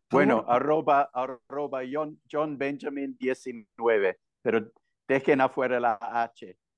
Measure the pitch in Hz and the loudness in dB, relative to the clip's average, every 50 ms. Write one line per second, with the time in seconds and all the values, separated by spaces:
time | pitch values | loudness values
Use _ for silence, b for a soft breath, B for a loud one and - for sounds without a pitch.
0 | _ - 123 139 143 135 123 110 - - 120 127 135 147 151 160 139 151 143 139 | _ 2 4 4 4 6 4 2 2 2 2 2 4 2 0 2 2 4 4 4
1 | 143 - - 127 131 131 131 120 _ - 131 143 147 143 135 131 131 127 139 151 | 2 0 -2 -6 -6 -6 -8 -14 _ -10 -8 -6 -6 -6 -6 -8 -8 -6 -6 -6
2 | 156 151 156 _ _ - - 147 156 151 143 123 139 139 143 135 - 147 139 139 | -6 -6 -10 _ _ -8 -4 -4 -4 -4 -4 -4 -4 -4 -4 -6 -8 -8 -6 -6
3 | 139 135 127 - 127 127 131 - - 131 117 113 104 _ _ - 117 117 110 104 | -8 -8 -8 -4 -2 -2 -2 -4 -6 -14 -14 -14 -16 _ _ -2 2 4 4 4
4 | 98 92 92 _ _ _ _ _ - 120 110 113 110 - _ _ _ _ _ _ | 4 2 0 _ _ _ _ _ -2 0 0 0 -2 -4 _ _ _ _ _ _
5 | _ - 131 135 - 175 147 131 131 127 - 143 127 123 127 120 120 120 107 104 | _ -2 0 0 2 2 2 4 2 0 0 -2 -2 0 0 0 0 0 -2 -2
6 | 120 110 113 117 117 117 _ - 113 92 87 _ _ _ _ | -6 -6 -4 -4 -4 -4 _ -18 -20 -20 -20 _ _ _ _